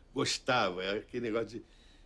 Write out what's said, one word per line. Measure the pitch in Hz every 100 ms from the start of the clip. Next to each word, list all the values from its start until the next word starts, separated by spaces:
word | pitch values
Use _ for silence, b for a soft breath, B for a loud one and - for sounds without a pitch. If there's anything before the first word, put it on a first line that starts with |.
| b
gostava, | - - - - 123 101 90
era | 95 104
aquele | - 123 117
negócio | 110 104 113
de, | - b b b